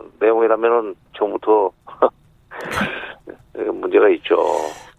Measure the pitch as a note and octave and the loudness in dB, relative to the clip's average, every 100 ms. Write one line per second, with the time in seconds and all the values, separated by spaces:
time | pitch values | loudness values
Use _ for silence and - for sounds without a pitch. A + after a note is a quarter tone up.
0 | - - G#2+ A2+ A2+ A2 A#2 A#2 G#2+ - | -16 -2 2 4 2 2 2 0 -2 -8
1 | _ - G#2 G2 - G#2+ F#2+ - - - | _ -4 -4 -2 2 2 2 -4 -20 -2
2 | - - _ _ _ - - - - - | -2 -2 _ _ _ -16 -10 -6 -6 -8
3 | - - - - _ - - F#2+ F#2 G2+ | -14 -18 -20 -20 _ -8 -6 -6 0 4
4 | G#2 E2+ - F2 E2 D#2+ D#2 - - | 4 2 0 0 0 -2 -6 -10 -20